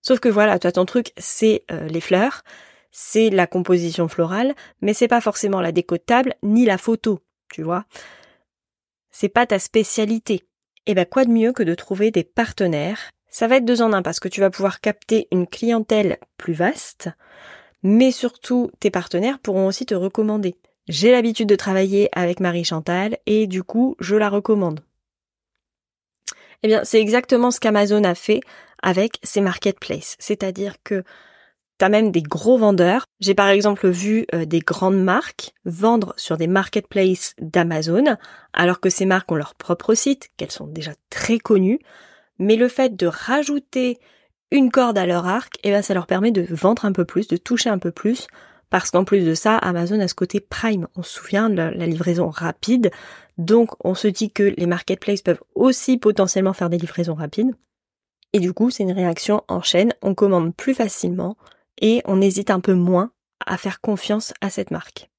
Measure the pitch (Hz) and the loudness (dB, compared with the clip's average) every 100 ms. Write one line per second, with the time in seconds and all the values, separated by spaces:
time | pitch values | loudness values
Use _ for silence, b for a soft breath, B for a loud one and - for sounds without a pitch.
0 | - 254 247 208 214 180 175 180 185 247 | 0 2 2 2 2 2 0 0 0 -2
1 | 233 - - - 220 214 - 160 156 165 | -4 -10 -6 0 2 0 -4 -10 -6 -8
2 | - 185 240 - B B B B B - | 0 2 2 -4 B B B B B -10
3 | - 214 226 190 175 185 175 180 170 165 | -2 2 2 2 0 -2 2 2 0 -4
4 | 165 - 170 190 254 285 B B 202 214 | -4 -2 -2 0 -2 -4 B B -4 0
5 | 233 240 220 - 202 196 170 165 175 175 | 2 2 0 -2 -2 -2 0 -2 -2 -4
6 | - 240 254 - 202 220 240 185 - 226 | 0 0 0 -2 2 4 4 2 -2 -2
7 | 226 196 _ _ _ - 160 180 208 B | -2 -4 _ _ _ -10 -4 -4 -6 B
8 | B B B B B _ _ _ _ _ | B B B B B _ _ _ _ _
9 | _ - 202 - 240 196 - 220 208 - | _ -6 -2 0 0 0 0 0 0 -2
10 | 214 226 - 196 _ _ _ _ - 190 | -2 -2 -2 -6 _ _ _ _ -2 0
11 | 180 269 254 226 226 254 180 170 - 190 | 2 2 2 4 2 2 -2 -2 -6 0
12 | 214 196 170 - 233 - 185 151 165 214 | 0 0 -2 -4 -4 -2 -2 0 -4 -6
13 | - _ _ - 226 262 233 240 226 202 | -12 _ _ -4 2 2 4 2 2 2
14 | 180 165 190 190 196 185 196 - - 208 | -2 -6 -8 0 0 2 -4 -2 -4 -4
15 | - 220 - 180 180 - 233 233 214 214 | 0 0 0 -2 -2 -4 -2 -2 0 0
16 | 196 - - _ - 160 180 311 - - | 0 -4 -10 _ -8 0 0 -2 -8 -8
17 | 180 - B B B B B B 190 214 | -12 -14 B B B B B B 2 4
18 | 262 247 247 - - 247 185 _ 208 185 | 4 2 -6 -6 -4 -2 -2 _ -2 -2
19 | 175 180 220 277 - 190 190 196 254 190 | -4 -2 -2 -4 -4 0 0 -2 -4 -4
20 | 190 208 214 214 190 - _ _ - 147 | -2 -2 -2 -2 -4 -8 _ _ -10 0
21 | 208 247 233 220 214 196 - 190 190 196 | 4 4 4 -2 2 2 2 0 2 2
22 | 202 - 175 180 185 175 170 160 156 180 | 2 0 -2 0 -2 -2 -4 -4 -4 -2
23 | 208 233 - 214 214 185 180 226 262 302 | -2 -6 0 0 2 -2 -2 0 0 -2
24 | 175 214 208 202 202 214 180 151 _ _ | 0 0 2 0 0 0 0 -4 _ _
25 | _ _ _ _ _ _ _ _ _ _ | _ _ _ _ _ _ _ _ _ _
26 | _ _ - B B B 214 214 - 226 | _ _ -14 B B B 2 2 4 2
27 | 214 240 247 247 247 247 226 208 202 208 | 4 0 2 2 2 0 0 2 2 2
28 | 196 175 - 220 B B B B 185 185 | 2 0 -2 -2 B B B B -2 0
29 | 226 - - 202 196 180 202 190 - 147 | 0 -2 -4 0 0 0 -4 -4 -10 -10
30 | - - - 208 190 185 202 - - 196 | -10 -12 -8 -6 -6 -6 -10 -10 -6 -6
31 | 185 b b b b b _ _ 190 214 | -6 b b b b b _ _ 2 4
32 | 220 175 151 160 220 254 214 196 175 233 | 2 0 -2 -2 2 4 6 4 4 2
33 | - _ 190 202 196 196 208 202 190 175 | -4 _ 0 2 4 4 2 2 0 0
34 | 196 220 - 170 160 165 - 175 190 190 | 0 0 0 -4 -2 -2 -2 0 2 2
35 | 190 202 - - - _ 180 165 214 233 | 2 0 -2 -14 -18 _ -12 0 2 2
36 | 190 - - 160 165 190 190 214 - 202 | 0 -8 -6 -2 0 0 0 -4 -4 0
37 | 190 185 - - 160 180 170 160 160 180 | 2 2 -4 -8 -2 0 0 -2 0 2
38 | 294 220 B B B - 175 180 190 180 | 2 0 B B B 0 0 2 0 0
39 | 190 190 - 160 147 _ - 175 - 220 | 2 0 0 -4 -6 _ -4 -4 2 0
40 | 277 277 - - - - 147 160 151 147 | 2 -2 -6 -14 -12 -12 -12 -12 -12 -14
41 | _ - - 226 - 208 185 262 b b | _ -6 -2 -2 2 2 4 0 b b
42 | b b b _ 190 220 247 - 262 202 | b b b _ 0 2 2 2 -2 0
43 | 175 - - 277 294 285 - 262 254 240 | -2 -2 -2 -2 0 -4 -4 -4 -2 -4
44 | b b b b _ 277 262 262 240 202 | b b b b _ 2 4 4 2 2
45 | 180 175 180 190 - - 202 202 202 185 | 0 0 0 -4 -4 -6 0 0 0 -4
46 | 165 185 220 202 170 165 185 233 208 185 | 0 2 2 2 -2 2 2 2 0 0
47 | 170 175 214 170 - 240 247 196 170 - | 0 -2 -2 -4 -2 -2 -2 -2 -4 -4
48 | 208 247 - b b b b 185 - 175 | -2 -2 -6 b b b b -2 0 0
49 | 185 202 170 160 220 220 - 175 175 214 | 2 2 2 0 0 0 0 -2 0 0
50 | 185 - 185 202 - - 233 208 160 - | -2 -4 -4 -4 -6 -6 -2 -2 -4 -10
51 | 175 - - 196 220 190 160 185 170 160 | -10 -12 -4 0 2 0 -2 -2 -4 -2
52 | 170 170 170 151 165 - - 254 214 B | 0 0 -2 -4 -8 -6 0 2 2 B
53 | B B B - 170 226 226 - - 185 | B B B -8 2 4 4 -2 -4 0
54 | 214 185 214 - 202 - 175 175 - 190 | -2 -2 -6 0 0 2 -2 -2 -4 -6
55 | - 202 - 165 - - 262 254 - 254 | -2 -2 -2 -2 -4 2 2 2 0 2
56 | 214 202 190 196 190 190 175 170 170 - | 2 2 0 2 0 0 -2 -2 -4 -4
57 | 170 156 147 - 254 - _ _ _ _ | -4 -4 -6 -2 -2 -2 _ _ _ _
58 | _ _ _ 208 180 185 233 - 190 185 | _ _ _ 0 0 0 -2 0 -4 0
59 | 180 170 - 202 - 185 - 175 226 - | -2 -2 -2 -2 -2 -4 0 2 2 0
60 | 202 190 202 185 165 - - 262 220 - | -4 2 2 2 0 -4 -4 -2 -2 -2
61 | 180 180 175 220 b b b - 214 233 | -4 -4 -6 -8 b b b -2 2 2
62 | - 190 196 190 202 190 180 185 175 180 | 2 2 2 2 0 0 2 2 4 2
63 | 226 _ _ _ - 185 196 - - 202 | 0 _ _ _ -8 -6 -6 -6 -4 -4
64 | - 208 - - 196 - 190 165 - - | -2 -4 -4 -8 -6 -6 -6 -8 -10 -20
65 | - | -20